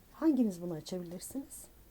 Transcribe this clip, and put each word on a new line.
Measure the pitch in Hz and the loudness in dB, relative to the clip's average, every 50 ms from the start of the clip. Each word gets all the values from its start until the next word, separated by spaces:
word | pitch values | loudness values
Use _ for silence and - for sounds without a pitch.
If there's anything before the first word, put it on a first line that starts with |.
| - - - | -20 -18 -4
Hanginiz | - 302 330 285 254 233 208 180 170 | 2 4 6 6 6 4 4 2 -2
bunu | 175 175 165 | -4 -4 -4
açabilirsiniz?" | 151 147 - 190 180 175 165 175 185 - - - 269 277 - - - - - - - - - | -6 -6 -6 -6 -6 -6 -8 -10 -10 -10 -8 -8 -8 -8 -8 -14 -18 -18 -18 -20 -20 -20 -20